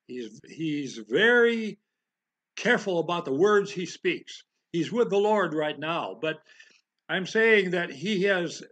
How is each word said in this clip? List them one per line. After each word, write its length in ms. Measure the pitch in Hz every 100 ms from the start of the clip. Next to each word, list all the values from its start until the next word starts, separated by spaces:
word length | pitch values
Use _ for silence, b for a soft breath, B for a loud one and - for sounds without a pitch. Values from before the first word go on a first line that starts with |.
| -
He's, 340 | 123 113 113 -
he's 520 | 127 160 147 131 113 104
very 680 | 139 226 240 233 233 214 - _ _ _ _ _ _ _ -
careful 440 | 202 233 202 170
about 260 | 160 175 147
the 80 |
words 380 | 135 202 208 196
he 160 | 180 185
speaks. 560 | - 185 165 - - _ _ _
He's 200 | 170 151
with 180 | 226 196
the 80 | 202
Lord 380 | 208 214 170 151
right 240 | 151 143
now, 360 | 156 165 104 98
but 140 | 156 156 b b b b _ _ -
I'm 160 | 175 175
saying 460 | 220 226 214 185
that 180 | 175 170
he 320 | 135 185 196
has 380 | 202 185 165 - -